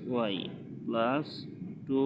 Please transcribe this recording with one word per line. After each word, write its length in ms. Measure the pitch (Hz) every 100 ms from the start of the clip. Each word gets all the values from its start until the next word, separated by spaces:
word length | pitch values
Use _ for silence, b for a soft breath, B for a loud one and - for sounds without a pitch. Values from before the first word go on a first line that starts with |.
| -
ওয়াই 240 | 123 110 95 - - - - -
প্লাস 400 | 113 117 143 151 - - - - - -
টু 100 | 135